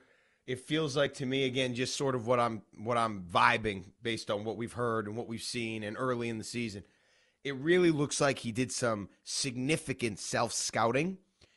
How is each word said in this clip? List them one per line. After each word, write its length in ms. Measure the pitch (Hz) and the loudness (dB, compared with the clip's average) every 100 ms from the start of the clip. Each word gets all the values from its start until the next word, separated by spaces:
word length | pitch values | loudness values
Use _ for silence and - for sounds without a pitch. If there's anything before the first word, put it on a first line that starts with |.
| _ _ _ _ - | _ _ _ _ -8
It 140 | 127 | -8
feels 360 | - 151 156 143 | -2 -2 0 0
like 180 | 139 - | 0 0
to 100 | 127 | -2
me, 200 | 135 131 | 0 0
again, 300 | 123 127 120 | 0 0 0
just 200 | 127 - | -2 0
sort 180 | 139 | 0
of 140 | 127 110 | 0 2
what 120 | 123 | 2
I'm, 200 | 117 110 - - | 2 0 -10 -8
what 200 | 107 117 | -2 2
I'm 260 | 113 101 | 0 -2
vibing 640 | 87 113 120 117 107 95 95 - | -2 6 6 6 2 -4 -8 -8
based 260 | 117 110 - | -6 -4 -2
on 140 | 104 | -4
what 140 | 107 101 | -4 -4
we've 160 | 117 | -6
heard 340 | - 120 113 104 | -4 -2 -2 -2
and 80 | 113 | -6
what 140 | 113 | -8
we've 120 | 113 | -8
seen 420 | - 123 113 110 | -6 -4 -4 -4
and 120 | 104 107 | -6 -2
early 300 | 131 120 117 | -2 0 -2
in 100 | 110 | -4
the 60 | |
season. 400 | 104 117 113 98 - _ _ _ _ _ 139 | -6 -6 -6 -8 -14 _ _ _ _ _ -8
It 100 | 131 | -2
really 360 | 151 180 170 | 4 6 6
looks 280 | 147 147 - | 6 2 2
like 200 | 147 131 | 2 2
he 120 | 117 | -2
did 220 | 110 123 | -2 -2
some 340 | - 120 104 92 _ | 0 0 0 -4 _
significant 960 | - - 139 120 131 156 - 131 117 95 | -8 -4 -4 -2 0 0 -2 -2 -2 -4
self-scouting 1000 | - 117 117 - - 117 117 127 175 190 _ _ _ | -2 0 0 -2 -2 0 2 2 0 -4 _ _ _